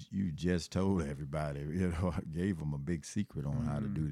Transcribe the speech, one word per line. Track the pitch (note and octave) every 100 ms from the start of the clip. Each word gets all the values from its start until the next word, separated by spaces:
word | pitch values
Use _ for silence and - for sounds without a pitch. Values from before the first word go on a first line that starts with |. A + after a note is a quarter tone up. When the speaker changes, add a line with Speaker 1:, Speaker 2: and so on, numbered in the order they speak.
| -
Speaker 1:
you | G2 G2
just | D2 F2 F2+ -
told | F2+ F#2+ G2
everybody, | D2 C#2+ D2 D#2 D2+ C#2+
<laughs> | D2
you | E2+ F2+ E2
know, | F#2 F#2 -
gave | D#2 G2 E2
'em | D2+
a | D2
big | C#2 E2 -
secret | G#2 G2+ - C#2
on | C#2+ D#2
how | D2
to | C#2
Speaker 2:
Mm-hmm. |
Speaker 1:
do | C#2+ D2+